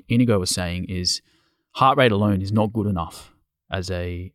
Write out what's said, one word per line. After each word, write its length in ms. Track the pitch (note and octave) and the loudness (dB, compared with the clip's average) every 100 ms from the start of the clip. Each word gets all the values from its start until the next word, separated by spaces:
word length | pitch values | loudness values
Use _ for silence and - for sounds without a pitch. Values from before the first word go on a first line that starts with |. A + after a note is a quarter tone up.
| - | 0
Inigo 320 | A#2 A#2+ G#2 | 2 4 2
was 120 | F2+ | 0
saying, 340 | - F2+ F2 F2+ | -4 -4 -6 -6
is 360 | F#2 F2+ - - _ _ _ _ | -4 -4 -4 -8 _ _ _ _
heart 260 | - C3+ C#3 | 0 2 4
rate 140 | B2+ | 4
alone 300 | G2+ G#2 G2 | 4 2 0
is 100 | F#2+ | 0
not 200 | G#2+ G#2+ | 0 0
good 160 | A2 G#2 | 0 -2
enough 460 | F2 E2 - - _ _ _ _ | -2 -4 -10 -20 _ _ _ _
as 200 | G2 F#2 | -6 -6
a 400 | F2+ F2+ F2 F#2 | -6 -6 -8 -10